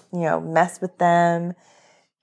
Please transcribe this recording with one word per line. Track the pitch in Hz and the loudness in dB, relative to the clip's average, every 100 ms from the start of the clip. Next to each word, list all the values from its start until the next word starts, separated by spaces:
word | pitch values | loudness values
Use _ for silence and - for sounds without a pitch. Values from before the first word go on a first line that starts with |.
| _ | _
you | 175 | -6
know, | 160 - | -2 -2
mess | 160 160 180 - | 0 0 0 -2
with | 185 - | -10 -2
them. | 175 170 170 170 170 175 _ _ _ _ _ _ | 2 4 2 0 -4 -10 _ _ _ _ _ _